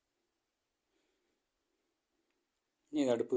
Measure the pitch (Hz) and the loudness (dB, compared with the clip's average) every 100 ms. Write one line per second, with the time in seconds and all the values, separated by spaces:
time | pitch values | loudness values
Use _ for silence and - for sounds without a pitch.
0 | _ _ _ _ _ _ _ _ _ _ | _ _ _ _ _ _ _ _ _ _
1 | _ _ _ _ _ _ _ _ _ _ | _ _ _ _ _ _ _ _ _ _
2 | _ _ _ _ _ _ _ _ - 151 | _ _ _ _ _ _ _ _ -8 -2
3 | 135 117 117 | 0 0 0